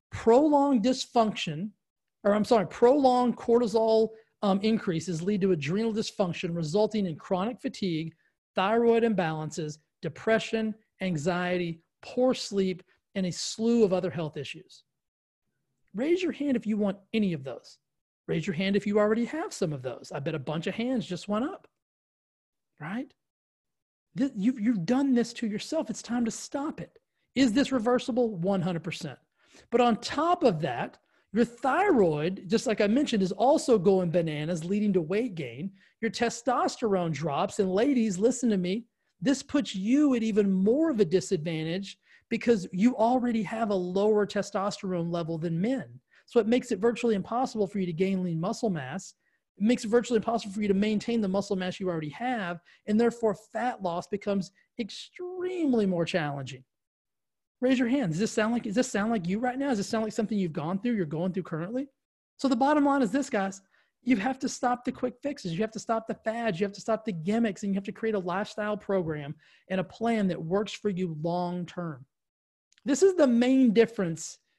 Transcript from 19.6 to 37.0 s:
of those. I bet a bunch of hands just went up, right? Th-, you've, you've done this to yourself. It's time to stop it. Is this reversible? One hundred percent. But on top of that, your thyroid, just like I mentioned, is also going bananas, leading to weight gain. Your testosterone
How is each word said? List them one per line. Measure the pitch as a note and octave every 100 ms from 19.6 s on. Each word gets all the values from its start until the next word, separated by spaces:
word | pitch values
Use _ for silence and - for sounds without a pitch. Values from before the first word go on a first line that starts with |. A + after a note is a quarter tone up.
| F3+
of | C#3
those. | B2 - -
I | -
bet | D3+ D#3
a |
bunch | C3 D#3+ G3
of | F#3+
hands | A#3+ B3+ D3
just | F3 -
went | G#3 C#4+
up, | G4 _ _ _ _ _ _ _ _ _ _ _ _
right? | D3+ A3 C#4+ _ _ _ _ _ _ _ _ _ _ E3
Th-, | C4+ G#3+
you've, | G#3 B3+
you've | G#3 A3 E3
done | B3+ C#4 A#3+
this | A3+
to | - A3+
yourself. | G#3 - D#4+ -
It's | -
time | - A#3+ A3+
to |
stop | - - C#4+ D4+ -
it. | - _ _ _ _
Is | B3 C4+
this | A3 -
reversible? | C4 A3 B3 - A#3+ A#3 F#3
One | F#3 G3
hundred | E3+ E3+
percent. | D#3+ - D#3 B2 _ _ _ - -
But | A#3+
on | A#3+ A#3
top | - - E4 F4
of | C#4 D#3+
that, | D3+ A#2+ F#3 - _ _ _
your | G#3 A#3+
thyroid, | - C4+ D4+ G#4 C4+ F3 D3 D#3+ G3 F3
just | G#3+ C4
like | G#3+
I | G#3
mentioned, | A#3+ D4+ A3
is | F#3
also | G3 B3 D#4 D4+ A3
going | F3+ F#3+ F3+
bananas, | F3 E3 D3 D3+ F3
leading | E3+ G#3 G#3
to | F#3
weight | D#3 G3+ B3 E3
gain. | B2+ A#2+ F#3+ - _ _
Your | A3
testosterone | - A#3 - - B3+ F4 - A3 F#3+